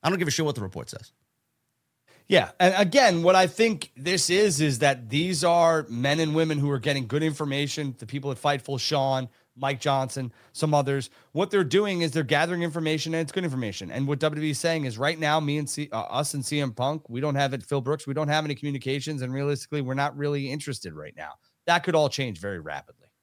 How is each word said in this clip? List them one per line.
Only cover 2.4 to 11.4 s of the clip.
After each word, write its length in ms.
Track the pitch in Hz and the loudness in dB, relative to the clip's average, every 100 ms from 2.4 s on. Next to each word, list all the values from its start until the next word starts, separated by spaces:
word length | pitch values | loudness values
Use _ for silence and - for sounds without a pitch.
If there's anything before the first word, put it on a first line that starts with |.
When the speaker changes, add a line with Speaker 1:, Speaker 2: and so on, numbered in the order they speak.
| 92 - | 4 4
Speaker 2:
And 160 | 185 190 | 4 6
again, 460 | 196 269 247 170 | 4 6 6 6
what 120 | 170 | 6
I 120 | 185 185 | 6 6
think 460 | - 226 190 - - | 4 2 2 -8 -8
this 320 | 143 185 - | -2 0 2
is, 320 | 180 214 143 | 2 2 2
is 200 | 151 123 | 0 4
that 280 | 143 131 117 | 2 2 -2
these 360 | 135 175 165 | -2 0 0
are 420 | 175 170 165 165 - | 2 6 4 4 -2
men 320 | 117 135 151 | -2 0 2
and 140 | 160 | 2
women 240 | 151 160 151 | 2 2 2
who 120 | 143 | 0
are 80 | 139 | 0
getting 280 | 147 139 117 | 0 -2 -2
good 160 | 143 | 0
information, 720 | 160 143 151 139 143 - 143 123 | 0 -2 -4 -2 -2 -4 -6 -8
the 80 | 110 | -10
people 240 | 139 139 | -8 -6
at 60 | 127 | -2
Fightful, 420 | 147 143 - 139 | 0 0 -2 -4
Sean, 500 | - 147 135 131 127 _ _ - | -2 0 2 0 -2 _ _ -6
Mike 220 | 135 139 | -4 -2
Johnson, 500 | 151 135 131 - 127 - _ | 0 0 0 -6 -8 -10 _
some 220 | - 156 | -4 2
others. 340 | 147 139 139 123 _ _ | 2 2 -2 -4 _ _
What 180 | 147 | -2